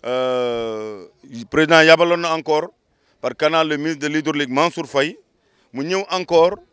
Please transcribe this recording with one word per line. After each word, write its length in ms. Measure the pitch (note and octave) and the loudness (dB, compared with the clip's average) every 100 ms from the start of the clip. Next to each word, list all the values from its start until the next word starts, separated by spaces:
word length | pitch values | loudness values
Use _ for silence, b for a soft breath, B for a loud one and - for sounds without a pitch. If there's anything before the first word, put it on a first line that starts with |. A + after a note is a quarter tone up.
euh, 1000 | A#2 B2+ B2+ B2+ B2 A#2 A2+ A2 G#2+ G#2 F2 _ - A#2 A2+ | -4 -4 -2 -2 -2 -4 -6 -8 -10 -14 -18 _ -20 -18 -4
président 300 | D3 D#3 E3 | 0 4 6
yabaloon 380 | D#3+ D#3+ F3 E3+ | 8 6 6 0
na 140 | E3+ | -2
encore 340 | D#3+ D#3 D3+ E3+ _ _ _ _ _ | -6 -2 -2 -4 _ _ _ _ _
par 140 | B2 B2 | -8 -2
canal 320 | D3+ D#3+ D#3+ | 0 2 0
le 80 | D3 | -2
ministre 240 | D#3 D3+ | -4 -4
de 60 | D3 | -4
l'hydraulique 420 | D3+ D3+ D3 C3+ | -2 -2 -4 -2
Mansour 360 | C3 E3+ E3+ D3 | 0 0 -2 -4
Faye, 320 | C#3 D3 A3 _ _ _ _ _ | -2 -2 -6 _ _ _ _ _
mu 100 | A#2+ | -10
ñëw 200 | D3+ F#3+ G3 | -4 -4 -4
encore 460 | F#3 F3+ E3+ E3+ G3+ _ | -6 0 4 4 0 _